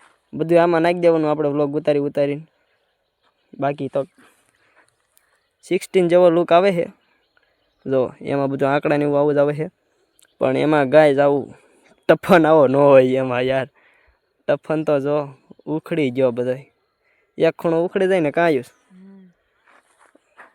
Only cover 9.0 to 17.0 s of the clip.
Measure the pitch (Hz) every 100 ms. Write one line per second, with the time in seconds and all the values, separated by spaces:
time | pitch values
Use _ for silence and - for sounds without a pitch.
9 | 147 143 147 143 143 147 165 _ _ _
10 | _ _ _ _ 131 135 143 151 135 147
11 | 156 135 143 143 - - _ _ _ _
12 | - 160 - 180 156 160 131 135 143 135
13 | 131 127 131 123 131 131 131 _ _ _
14 | _ _ _ _ - 143 - 156 156 147
15 | 139 147 143 135 _ - - 156 - 165
16 | 139 123 131 120 123 127 139 _ _ _